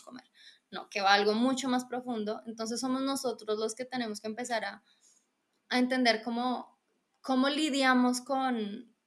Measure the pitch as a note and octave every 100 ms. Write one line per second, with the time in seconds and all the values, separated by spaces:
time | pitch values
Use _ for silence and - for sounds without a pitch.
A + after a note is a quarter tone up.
0 | - B3 - _ - - _ F#3 - G#3
1 | G3 G3+ G#3 G#3+ B3+ B3+ C4 B3 B3 B3
2 | B3 A3+ G#3 A3+ A#3 A3+ A3 A#3 C4 C4
3 | C4+ C#4 C4 A3+ G#3+ G#3+ A3 A3 B3+ B3+
4 | A3+ G#3 A3 A3 A#3+ A3+ G3 G#3+ _ _
5 | _ _ _ _ _ _ _ B3 B3 B3+
6 | A#3+ A3 A#3+ A#3 B3 A#3+ - _ _ _
7 | _ _ - C4 C#4 D4 D#4 C#4 C4 B3
8 | B3 B3 - C4+ C4 A#3+ G#3 A3 - _